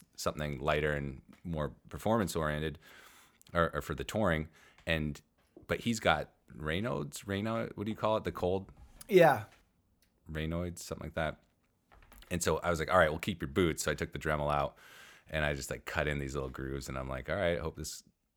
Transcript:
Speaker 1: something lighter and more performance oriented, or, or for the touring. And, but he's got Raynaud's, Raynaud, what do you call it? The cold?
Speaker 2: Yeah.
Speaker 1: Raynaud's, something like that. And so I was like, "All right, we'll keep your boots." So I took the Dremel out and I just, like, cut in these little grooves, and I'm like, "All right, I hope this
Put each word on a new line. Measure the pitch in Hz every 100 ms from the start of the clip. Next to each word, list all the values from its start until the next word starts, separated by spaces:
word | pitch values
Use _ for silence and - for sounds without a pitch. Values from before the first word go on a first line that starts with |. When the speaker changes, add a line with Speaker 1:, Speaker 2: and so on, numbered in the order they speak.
| - -
Speaker 1:
something | 92 78 76 67
lighter | 71 76 76
and | 73 71 65 - -
more | 87 80 73 - -
performance | - 104 113 90 85
oriented, | 78 76 80 73 - - - - - _ -
or, | 85 82
or | 76
for | - 69
the |
touring. | 67 107 104 80 78 - - - -
And, | 80 76 73 _ _ _ - -
but | -
he's | 117 110
got | 95 78 71 _ - -
Raynaud's, | 76 85 117 - 143 -
Raynaud, | 98 98 107 113 113 -
what |
do | 104
you | 107
call | 110 110
it? |
The | 104
cold? | - 90 95 98 - - - -
Speaker 2:
Yeah. | 185 165 120 104 - _ _ _ _ _ _ -
Speaker 1:
Raynaud's, | 78 80 82 87 85
something | - - 78
like | 80
that. | 78 - _ _ _ _ _ - - - -
And | 85
so | - 80
I | 85
was | 85
like, | 80
"All | 92
right, | 80
we'll | 80
keep | - 95
your | 69
boots." | 71 85 73
So | -
I | 76
took | 82
the | 73
Dremel | 78 76 73
out | 73 71 - - - - - -
and | 78
I | 76
just, | 73 67
like, | - -
cut | - 76
in | 71
these | 69
little | 69 67
grooves, | 65 67 69 67
and | 67
I'm | 65
like, | 65 67
"All | 87
right, | 87 80
I |
hope | 78 -
this | 76 - - _ _